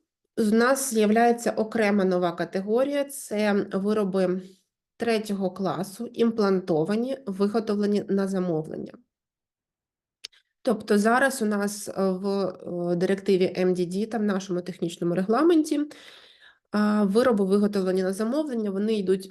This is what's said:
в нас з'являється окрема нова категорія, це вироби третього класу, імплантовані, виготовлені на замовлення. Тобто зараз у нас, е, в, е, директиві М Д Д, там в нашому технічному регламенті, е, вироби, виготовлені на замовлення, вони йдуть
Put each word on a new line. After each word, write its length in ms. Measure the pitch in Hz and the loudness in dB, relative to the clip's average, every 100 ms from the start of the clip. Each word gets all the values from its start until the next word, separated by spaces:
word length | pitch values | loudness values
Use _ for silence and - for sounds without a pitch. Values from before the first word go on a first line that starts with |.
| _ _ _ - | _ _ _ -2
в 160 | 220 | 2
нас 420 | 220 240 269 269 | 4 4 2 0
з'являється 560 | 220 214 214 240 233 - | 2 4 6 4 4 0
окрема 540 | - 214 233 208 202 | -2 -2 0 2 4
нова 280 | 190 180 180 | 2 2 0
категорія, 720 | 170 170 190 196 226 277 285 | -2 -4 -4 0 0 0 0
це 640 | 277 - - 208 214 202 - | -4 -8 -8 -2 2 2 0
вироби 720 | 196 202 214 196 190 180 185 185 - _ _ _ _ | -2 0 0 0 0 0 0 -6 -20 _ _ _ _
третього 540 | 233 220 214 196 190 | -2 -2 -2 -2 -2
класу, 560 | 185 185 143 196 - 233 | -2 -2 -2 -6 -8 -12
імплантовані, 1120 | - 233 226 202 190 185 160 160 214 247 269 - | 0 0 2 2 2 2 0 2 0 -2 -6 -8
виготовлені 760 | 190 202 226 220 202 208 208 - | -2 0 0 -2 -2 0 0 0
на 200 | 196 196 | -2 0
замовлення. 640 | 190 180 160 156 - - - _ _ _ _ _ _ _ _ _ _ _ _ - - _ _ | -2 -2 -2 -4 -10 -12 -16 _ _ _ _ _ _ _ _ _ _ _ _ -20 -20 _ _
Тобто 360 | - 214 - 208 | -2 -2 2 2
зараз 440 | 208 247 269 262 | 4 4 2 0
у 20 | |
нас, 440 | 214 208 202 208 - | -2 -2 -2 -6 -10
е, 40 | - | -2
в, 300 | 190 185 196 196 190 - - 175 175 | -2 0 -2 -2 -2 -6 -10 -6 -2
е, 40 | 175 | 0
директиві 580 | 185 196 196 190 185 190 | 0 0 2 2 2 0
М 180 | 185 | 0
Д 120 | 180 175 | 0 -2
Д, 200 | 190 220 | -2 -4
там 160 | 226 | -2
в 20 | |
нашому 360 | 208 196 190 180 | -2 -2 -2 -6
технічному 540 | 175 175 170 - 175 | -6 -6 -6 -4 -2
регламенті, 680 | 175 190 226 330 330 302 294 | -2 0 2 4 4 2 -2
е, 60 | 294 - - - - - - _ _ 208 208 214 | -4 -10 -20 -20 -20 -20 -20 _ _ 0 2 2
вироби, 420 | 202 202 254 208 | 2 4 2 2
виготовлені 580 | 190 202 208 202 185 185 | 2 2 2 0 0 0
на 100 | 185 | -2
замовлення, 580 | 196 220 285 302 240 208 | -2 -2 -2 -2 -4 -4
вони 240 | 190 208 | -2 -2
йдуть 360 | 220 185 190 190 | -2 0 -2 -2